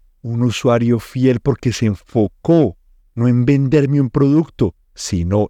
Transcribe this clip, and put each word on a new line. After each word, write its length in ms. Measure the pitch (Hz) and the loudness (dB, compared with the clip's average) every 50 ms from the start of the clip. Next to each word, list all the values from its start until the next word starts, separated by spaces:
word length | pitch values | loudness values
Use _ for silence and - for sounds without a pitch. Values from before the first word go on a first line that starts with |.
| _ _ _ _ | _ _ _ _
Un 220 | - 117 117 117 123 | -10 -8 -4 -2 -2
usuario 560 | 120 104 - - 123 120 120 120 117 120 113 | -2 -2 -2 0 0 0 2 2 0 0 -2
fiel 400 | - - - 127 127 131 127 117 | -4 -8 -4 0 0 2 0 0
porque 320 | - 143 127 - - 123 | -2 -2 -4 -2 -4 -4
se 140 | 110 - 120 | -4 -2 -2
enfocó 920 | 107 98 - _ _ - 120 104 95 - _ - - 170 165 147 95 82 - _ _ _ _ _ _ _ | -2 -2 -4 _ _ -2 -2 -2 -2 -4 _ -2 2 2 2 2 0 -2 -10 _ _ _ _ _ _ _
no 140 | 117 117 123 | -2 0 2
en 160 | 120 123 123 | 2 2 2
venderme 560 | 143 143 139 139 131 156 151 139 131 143 143 | 2 2 0 0 2 2 0 2 2 0 0
un 80 | 135 120 | 0 0
producto, 680 | - 143 139 139 143 156 160 - _ - 123 92 - _ _ _ _ | 0 0 2 2 2 0 0 -2 _ -4 -4 -4 -4 _ _ _ _
sino 560 | - - - 104 87 85 90 101 104 104 | -16 -10 -6 -4 -4 -2 0 0 0 -2